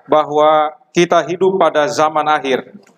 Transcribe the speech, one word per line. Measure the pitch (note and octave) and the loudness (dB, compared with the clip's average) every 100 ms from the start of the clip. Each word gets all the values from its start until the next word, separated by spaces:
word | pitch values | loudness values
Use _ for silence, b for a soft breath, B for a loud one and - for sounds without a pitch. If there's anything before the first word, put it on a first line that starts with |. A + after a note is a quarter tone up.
| - | -2
bahwa | D3+ C#3+ D3+ D3+ D#3 D3+ - _ | 0 0 0 2 2 0 -6 _
kita | F3 E3+ E3+ D3+ | -2 0 0 -2
hidup | F3+ F#3+ F#3+ | -2 -2 0
pada | D#3+ D3+ D3 | 0 0 -2
zaman | D3 D#3 D#3 D3+ | 0 -2 0 -2
akhir, | D3+ C3+ B2+ - - - | -2 -2 -4 -4 -20 -20